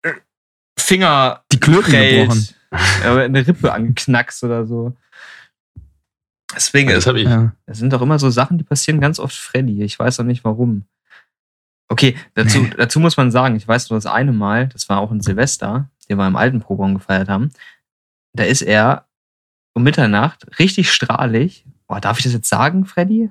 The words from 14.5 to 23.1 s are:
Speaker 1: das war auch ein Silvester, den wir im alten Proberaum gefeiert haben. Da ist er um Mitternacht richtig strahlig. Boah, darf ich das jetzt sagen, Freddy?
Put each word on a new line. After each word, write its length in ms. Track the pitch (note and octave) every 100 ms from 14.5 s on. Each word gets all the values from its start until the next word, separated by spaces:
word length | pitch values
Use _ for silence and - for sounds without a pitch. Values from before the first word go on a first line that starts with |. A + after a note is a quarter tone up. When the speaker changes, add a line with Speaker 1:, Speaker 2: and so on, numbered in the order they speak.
| A2+ C3
Speaker 1:
das 200 | - -
war 100 | G2+
auch 120 | G#2+
ein 100 | A2
Silvester, 680 | G2 G2 C#3 - G2 A#2 C#3+ _ _
den 80 | G2+
wir 100 | F#2+
im 80 | F#2
alten 240 | B2 B2
Proberaum 360 | - G2 G2 G2
gefeiert 340 | - F#2+ G2
haben. 220 | G2 C#3+ _ - _ _ _ _ _ _
Da 100 | -
ist 180 | G2 C3+
er 440 | - G#2+ A2+ C#3+ _ _ _ _ _ _ _
um 100 | A#2+
Mitternacht 760 | B2 D#3 A#2 G#2 C#3+ - - -
richtig 320 | F#3 F#3+ F3
strahlig. 720 | - - - B2+ A2+ E3+ - - _ _
Boah, 120 | G2+
darf 180 | G2+ A2+
ich 40 |
das 100 | B2+
jetzt 160 | A#2+ -
sagen, 360 | - C#3 F#3 F#3+
Freddy? 440 | - F3+